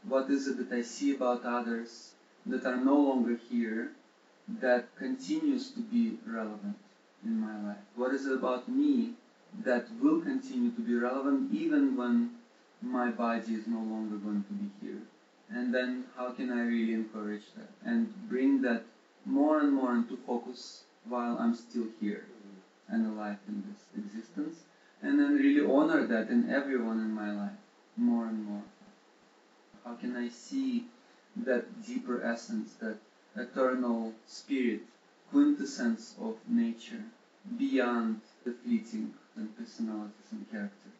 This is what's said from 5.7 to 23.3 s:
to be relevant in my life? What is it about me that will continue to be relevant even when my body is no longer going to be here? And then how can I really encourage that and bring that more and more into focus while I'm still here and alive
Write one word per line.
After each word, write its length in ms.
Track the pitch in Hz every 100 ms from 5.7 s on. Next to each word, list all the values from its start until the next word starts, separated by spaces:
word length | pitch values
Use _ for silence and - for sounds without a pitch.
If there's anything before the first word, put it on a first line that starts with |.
to 80 | -
be 380 | 113 117 113 101 110
relevant 500 | 113 214 101 101 101 - _ _ _
in 140 | 107 113
my 220 | 107 107
life? 220 | 104 101 - 117
What 180 | 127
is 120 | 139 135
it 60 |
about 360 | 131 123 123 117
me 460 | 131 - 143 226 - _ _ _ -
that 220 | 131 120 117 113
will 200 | 139 170
continue 500 | - 131 - 127 120
to 100 | -
be 140 | 113
relevant 580 | 120 120 135 139 135 131
even 440 | 104 160 147 135 123
when 340 | 123 120 117 - - _ _ _
my 300 | 120 127 123
body 440 | 110 117 113 104
is 120 | 110 107
no 120 | 117
longer 380 | 110 110 107 104
going 280 | 101 208
to 80 | 101
be 180 | 101 104 - -
here? 160 | 104 - _ _ _ _
And 240 | 117 123
then 300 | 127 127 127 123 -
how 160 | 123
can 180 | 120 127
I 80 | 120
really 320 | 117 117 113
encourage 500 | 113 107 110 104 104 - -
that 140 | - -
and 280 | 120 117 107 95 107
bring 340 | 120 135 135
that 220 | 123 117 - - _ _
more 360 | - 135 151 156
and 120 | 143
more 220 | 139 127
into 220 | 120 117 127
focus 680 | - 120 120 120 - - - _ 113
while 300 | 123 120 113
I'm 160 | 117
still 320 | 117 - 123 110 -
here 240 | 104 104 - - 101 95 - _ -
and 180 | 113 110
alive 320 | 107 104